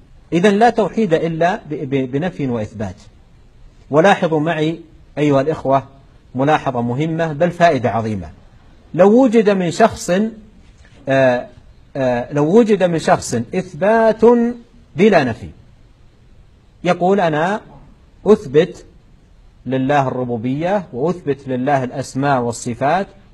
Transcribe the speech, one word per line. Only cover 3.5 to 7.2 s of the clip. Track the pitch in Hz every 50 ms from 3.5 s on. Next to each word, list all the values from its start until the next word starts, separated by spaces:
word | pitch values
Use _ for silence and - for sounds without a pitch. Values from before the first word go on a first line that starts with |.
| _ - - - - - - -
ولاحظوا | 131 147 170 202 202 - 190 160 160 151
معي | 147 165 165 156 156 160 165 160 - - - - - _ - -
أيها | 151 147 139 135
الإخوة | 135 156 156 - - 135 135 135 117 - - - - _ _ - _ _ -
ملاحظة | 123 135 147 156 147 - 143 127 120
مهمة | 117 120 120 135 156 165 160 165